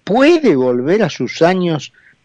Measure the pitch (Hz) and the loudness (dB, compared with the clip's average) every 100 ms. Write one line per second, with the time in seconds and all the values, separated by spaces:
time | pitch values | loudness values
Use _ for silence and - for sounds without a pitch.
0 | - 220 285 339 262 139 127 123 135 208 | -4 2 4 4 2 2 0 -2 -2 0
1 | 175 - 120 - 165 185 175 151 - _ | -2 -4 -8 0 0 0 -2 -4 -8 _
2 | _ _ | _ _